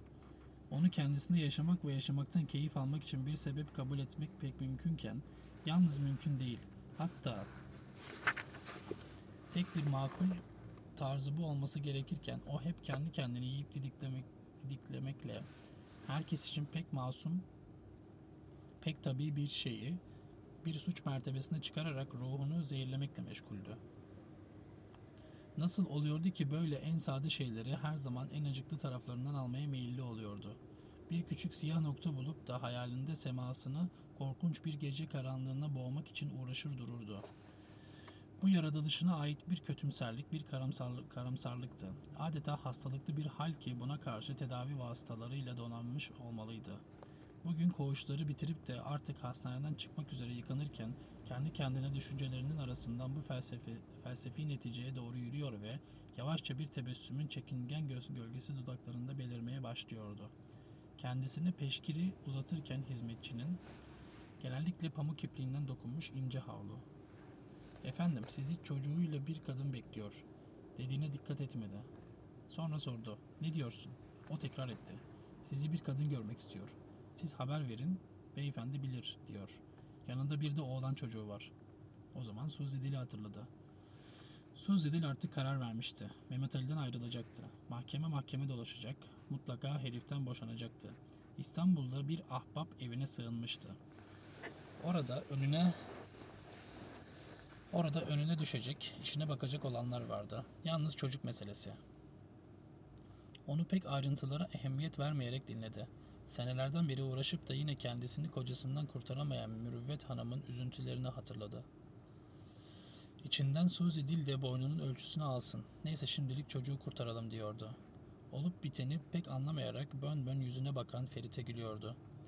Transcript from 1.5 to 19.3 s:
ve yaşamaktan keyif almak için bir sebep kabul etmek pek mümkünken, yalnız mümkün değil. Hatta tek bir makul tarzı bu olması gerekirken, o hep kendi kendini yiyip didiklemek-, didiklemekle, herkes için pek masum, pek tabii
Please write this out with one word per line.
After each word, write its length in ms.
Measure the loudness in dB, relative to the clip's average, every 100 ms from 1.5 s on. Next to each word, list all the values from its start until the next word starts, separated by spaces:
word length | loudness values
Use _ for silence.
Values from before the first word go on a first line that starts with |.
| 6 6 6
ve 80 | 4
yaşamaktan 540 | 2 4 4 4 4 4
keyif 300 | 4 2 4
almak 260 | 2 2
için 240 | 0 0 2
bir 80 |
sebep 400 | 2 2 0 -2
kabul 240 | -2 0 2
etmek 420 | 0 -2 -4 -2
pek 200 | -4 0
mümkünken, 600 | 0 2 4 2 2 -2 -4 -10 -14 -4 6
yalnız 320 | 10 10 8
mümkün 400 | 4 4 4 4
değil. 220 | 2 0 -6 -12 -10 -2
Hatta 460 | -2 -2 -2 -2 -4 -8 -12 -12 -12 -12 -10 -2 0 0 -4 -8 -8 -8 -6 -6 -6 -12 -12 -14 0
tek 260 | 2 4 4
bir 100 | 4
makul 400 | 4 4 4 4 4 -2 -12 -12 -12 -12 0
tarzı 420 | 2 4 2 2
bu 60 | 4
olması 320 | 4 4 2
gerekirken, 600 | 2 2 2 0 0 -2 0
o 160 | 2
hep 220 | 2 0
kendi 280 | 0 2 2
kendini 340 | 2 2 2 0
yiyip 280 | -2 -2
didiklemek-, 500 | -4 -4 -4 -2 -2 -4 -12 -16 -8
didiklemekle, 800 | -6 -6 -4 -2 -2 -2 -4 -4 -6 -10 -14 -16 -16 -10 -2
herkes 420 | -2 2 2 4
için 160 | 2
pek 280 | 0 -2 0
masum, 500 | 0 2 2 2 2 0 -8 -16 -16 -16 -16 -16 -16 -16 -16 -16 -16 -16 -4
pek 220 | -2 2
tabii 340 | 2 2 2